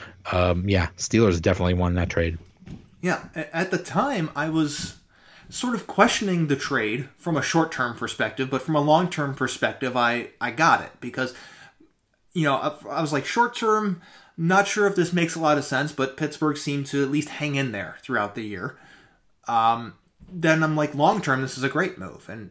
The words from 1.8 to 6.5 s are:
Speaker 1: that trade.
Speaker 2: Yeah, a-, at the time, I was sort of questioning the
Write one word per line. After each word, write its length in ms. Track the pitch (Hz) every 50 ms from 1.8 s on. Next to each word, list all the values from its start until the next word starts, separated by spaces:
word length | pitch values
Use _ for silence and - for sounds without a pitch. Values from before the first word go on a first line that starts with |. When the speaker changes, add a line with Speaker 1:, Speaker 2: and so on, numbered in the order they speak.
| 90 87 87
Speaker 1:
that 140 | 90 85 87
trade. 300 | - - 85 82 82 82 - - _ _ - - - - - - - - -
Speaker 2:
Yeah, 220 | 180 165 - - - -
a-, 200 | 165 156 - -
at 160 | 165 185 180
the 80 | 196 165
time, 520 | - - 123 175 240 285 269 196 165 151 -
I 140 | 143 151 160
was 480 | 156 160 156 143 - - - - - - _ _ _ _ _ - - - - -
sort 240 | - - - 247 233
of 120 | 196 -
questioning 600 | - - - 208 240 - - 220 196 180 170 160
the 100 | 147